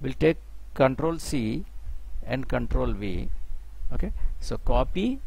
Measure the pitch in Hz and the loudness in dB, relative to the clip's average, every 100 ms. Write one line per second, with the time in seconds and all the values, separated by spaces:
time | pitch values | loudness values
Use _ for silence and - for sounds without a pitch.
0 | 131 - 156 165 - - - - 131 131 | -4 2 2 2 -4 -12 -4 4 4 4
1 | 160 165 - 143 110 139 190 - - - | -2 -2 -2 -2 0 -2 -4 -8 -6 -6
2 | - - - 127 131 127 120 135 123 104 | -4 -4 -2 -2 0 0 2 2 2 0
3 | 101 87 - - - - - - - - | -2 0 0 0 0 -4 -6 -6 -2 0
4 | - - - - - - - 120 131 185 | 2 2 2 2 -2 0 4 4 4 2
5 | 220 269 | 0 0